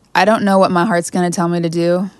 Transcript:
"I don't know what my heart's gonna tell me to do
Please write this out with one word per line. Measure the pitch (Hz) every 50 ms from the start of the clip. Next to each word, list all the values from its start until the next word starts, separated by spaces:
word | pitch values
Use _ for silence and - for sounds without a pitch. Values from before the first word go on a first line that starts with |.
| _ _ -
"I | 170 190
don't | 202 220 214 202
know | 202 196 190
what | 190 -
my | 185 175 175
heart's | 220 180 175 170 -
gonna | - 180 175 175
tell | 175 - 170 170
me | 175 175
to | 170 165
do | 160 170 170 170 175 185 202 190 -